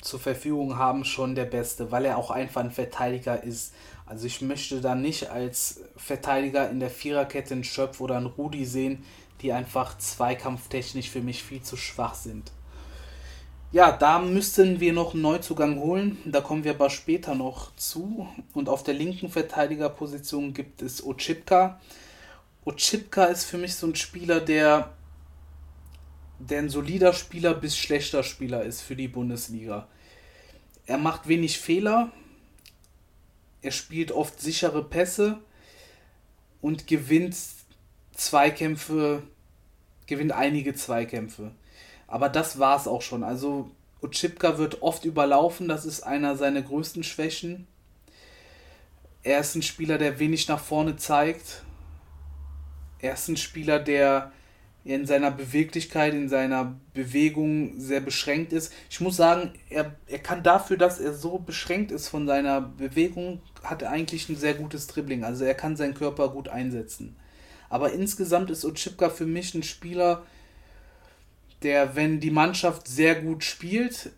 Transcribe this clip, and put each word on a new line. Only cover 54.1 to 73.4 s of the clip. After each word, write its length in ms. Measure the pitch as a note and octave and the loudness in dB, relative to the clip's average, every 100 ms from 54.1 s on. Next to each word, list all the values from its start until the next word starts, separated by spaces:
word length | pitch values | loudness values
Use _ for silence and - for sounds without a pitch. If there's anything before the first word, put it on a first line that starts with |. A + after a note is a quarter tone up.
| C3+ C3+ - - - - _ | 4 0 -14 -20 -20 -20 _
in 220 | - C3+ C#3+ | -4 -2 4
seiner 240 | C#3+ C#3+ | 4 4
Beweglichkeit, 840 | C3+ C3 C#3+ D#3 E3+ D#3 D#3+ D3+ | 0 -2 2 2 0 -2 2 2
in 160 | D3 C#3 | 2 0
seiner 460 | C3+ C3 C3 B2 C3 - C3+ | 2 2 0 -2 -6 -12 -6
Bewegung 840 | B2+ C#3 D3+ D3+ D#3 D3+ C#3+ - | -2 2 2 2 0 0 -2 -4
sehr 200 | C3 C#3 | -2 -2
beschränkt 540 | C3+ C3 - D3 E3 | -2 -4 0 -2 0
ist. 200 | E3 D#3 - - | -4 -4 -12 -12
Ich 120 | - | -4
muss 140 | F3+ F3+ | -2 6
sagen, 380 | E3+ F3 F3+ - - | 6 6 2 -8 -8
er, 240 | D3+ D3+ - - | -4 -4 -6 -10
er 120 | C#3+ | -10
kann 220 | - F3 | -4 2
dafür, 360 | F3 F#3 - F#3+ | 6 6 6 4
dass 220 | F3+ F3+ | 4 4
er 140 | D3 | -4
so 240 | D3 E3 F#3 | -4 -4 -6
beschränkt 540 | F3 D#3 - F3+ G#3 | -6 -8 -2 -2 -2
ist 160 | D#3 - | -4 -6
von 180 | D3+ D3 | -2 2
seiner 340 | C#3 C#3 C3+ | 2 4 0
Bewegung, 800 | C3 C3 C3+ C#3+ F3 F3 F3+ F3+ - - | -2 -6 -4 2 2 0 -6 -8 -14 -14
hat 220 | - D#3 | -10 -6
er 80 | A#2 | -4
eigentlich 380 | D3+ E3 D#3+ - | -2 -4 -6 -6
ein 60 | D3 | -2
sehr 200 | D3 D3 | 0 -2
gutes 320 | D3+ D3 - | -4 -10 -8
Dribbling. 360 | - C#3+ B2+ | -6 -4 -4
Also 220 | A2+ B2 C3 | -4 -2 0
er 80 | |
kann 220 | C3+ D#3 D3+ | 0 0 -2
seinen 180 | C#3+ | -2
Körper 360 | C#3 D3 C#3+ C3+ | -2 -2 0 0
gut 180 | C3+ C3 | -2 -8
einsetzen. 680 | A#2+ B2+ A#2+ A2 - A2 - - - - - - | -6 -4 -4 -8 -12 -14 -16 -20 -20 -20 -20 -6
Aber 220 | B2 C#3 | 0 0
insgesamt 580 | E3+ G3+ - F3+ F3 F#3 | 0 -2 -2 2 2 2
ist 160 | D#3+ D#3 | -4 -4
Otschipka 460 | D#3 - - E3+ | -4 -6 0 0
für 160 | - D#3+ | 0 -4
mich 260 | E3+ F3+ | -2 -4
ein 100 | E3 | -6
Spieler, 600 | D#3 - E3+ F3 F3 E3+ - - - - - - - - - _ - _ - - | -8 -10 -6 2 4 2 -2 -20 -20 -20 -20 -20 -20 -20 -20 _ -20 _ -20 -6
der, 320 | D3 C#3+ C3+ | 2 4 4
wenn 280 | C3 D#3 D#3 | 2 2 2
die 100 | D#3 | 2
Mannschaft 560 | D#3 D#3+ F#3 F3 E3 - | 4 4 4 0 -2 -4
sehr 280 | B2+ D#3+ D#3+ | 4 4 4
gut 280 | D#3+ D#3 | 0 -4